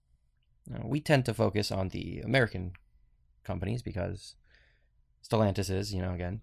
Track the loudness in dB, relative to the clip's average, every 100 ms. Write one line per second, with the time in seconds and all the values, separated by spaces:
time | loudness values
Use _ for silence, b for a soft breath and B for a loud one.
0 | _ _ _ _ _ _ -12 -8 -2 -2
1 | 4 4 4 2 2 2 0 0 -2 -4
2 | -6 -6 0 2 2 0 -8 -10 _ _
3 | _ _ _ _ -8 -6 -4 -4 -4 -4
4 | -4 -6 -12 -20 b b b b b b
5 | _ _ 0 4 4 2 0 0 -2 -2
6 | -2 -2 -4 -6